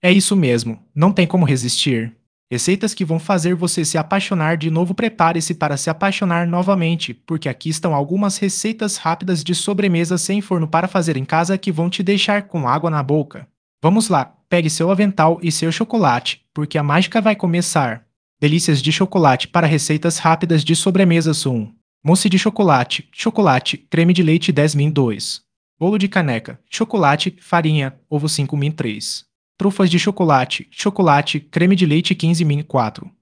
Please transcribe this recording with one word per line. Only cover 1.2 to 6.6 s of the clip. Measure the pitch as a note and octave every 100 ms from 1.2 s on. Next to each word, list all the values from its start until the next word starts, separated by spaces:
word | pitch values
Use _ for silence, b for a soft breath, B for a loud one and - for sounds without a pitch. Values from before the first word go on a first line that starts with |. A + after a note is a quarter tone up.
| F3
como | F#3 D#3
resistir. | C3+ A#2+ - - A#2+ A2+ - _ _ _
Receitas | B2 - F#3+ G#3+
que | -
vão | F3 E3
fazer | D#3+ G3 E3
você | F3+ F3 F#3
se | D3+ D#3+
apaixonar | D#3 G3 G3 F#3+ D#3 E3
de | D#3+
novo. | D#3+ F3
Prepare-se | F#3+ A#3 A3+ E3 E3+ D#3
para | E3+ D3+ C#3+
se | -
apaixonar | D#3 G3 F#3+ G3 E3+ E3+
novamente, | F3